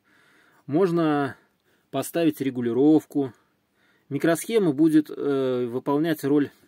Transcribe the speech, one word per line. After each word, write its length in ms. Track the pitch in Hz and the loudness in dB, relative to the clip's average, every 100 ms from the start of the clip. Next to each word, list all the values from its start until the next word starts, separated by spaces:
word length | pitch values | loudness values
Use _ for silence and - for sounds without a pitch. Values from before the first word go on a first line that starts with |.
| _ _ _ _ _ _ - | _ _ _ _ _ _ -4
Можно 720 | 143 190 170 160 147 135 - _ _ _ _ _ | 0 2 2 0 0 -2 -8 _ _ _ _ _
поставить 480 | 139 135 170 165 147 | -6 -4 0 0 0
регулировку. 960 | 135 123 120 117 147 156 - 147 135 - _ _ _ _ _ _ _ | -4 -2 -2 2 4 4 2 -4 -6 -8 _ _ _ _ _ _ _
Микросхема 640 | 139 160 165 - 226 180 | -4 0 -2 -2 0 0
будет, 360 | 135 160 151 151 | 2 4 4 0
э, 560 | - 143 139 131 127 123 | -4 -4 -2 -2 -2 -4
выполнять 580 | 123 139 143 165 156 | -6 -2 -2 -2 -2
роль 280 | 135 147 139 - | 0 0 0 -6